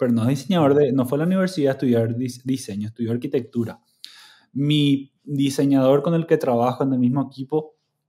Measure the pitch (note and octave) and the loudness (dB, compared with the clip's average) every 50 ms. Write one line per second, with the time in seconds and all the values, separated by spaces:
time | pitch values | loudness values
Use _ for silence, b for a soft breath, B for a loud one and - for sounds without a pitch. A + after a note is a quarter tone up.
0 | C3+ B2 A#2 A#2 A#2 B2+ C3+ - - - F#3 E3+ D3 C#3 C#3 D3 D3 B2+ B2+ C3+ | 0 0 2 2 2 0 0 -2 -2 -2 0 2 4 4 4 4 4 2 2 0
1 | B2 - C#3+ C#3+ D#3+ F3+ F#3 F#3+ F#3 F3+ - D#3 C#3 C3+ C3+ C3+ C#3+ B2 A#2 A2+ | -2 0 -2 -2 0 0 0 0 0 -2 -2 -2 0 0 0 0 0 2 2 2
2 | A2+ A#2 A#2 A#2+ B2+ B2 - - - C3 C3 B2+ - - G2 G#2 G#2+ A2 - - | 2 0 -2 -4 -6 -8 -8 -10 -6 -6 -6 -6 -6 -10 -8 -8 -8 -8 -8 -8
3 | A#2 A2 A#2+ A#2+ B2 C#3 - C3 A#2 - - A#2 A2+ - - - _ B B B | -6 -4 -4 -6 -6 -4 -4 -4 -4 -4 -4 -4 -4 -4 -6 -16 _ B B B
4 | B B B B B B B B B B - C#3 C#3+ D3 D3+ D3+ D3 C#3+ C#3 C3+ | B B B B B B B B B B -6 -4 0 0 2 2 4 2 2 0
5 | C#3 - _ _ - - C#3+ C3+ C#3 C3+ C3+ - C#3 C#3 C#3 C3+ C3 C3 C#3 C#3+ | -2 -10 _ _ -12 -8 -2 -2 -2 0 0 0 2 2 4 4 4 4 4 4
6 | C#3+ E3+ E3+ E3 D#3 - D#3+ D#3 - C3+ A#2+ A#2 A#2+ B2+ B2 - C#3+ C3+ C3+ B2+ | 2 2 0 0 2 2 0 0 2 0 0 2 2 0 0 0 -2 -2 0 2
7 | B2+ B2 C3+ C#3+ B2+ C3 - C3+ C3+ - D#3 D3+ D3+ - _ _ _ _ _ _ | 2 2 2 0 -4 -4 -8 -14 -10 -4 -4 -4 -4 -6 _ _ _ _ _ _
8 | _ | _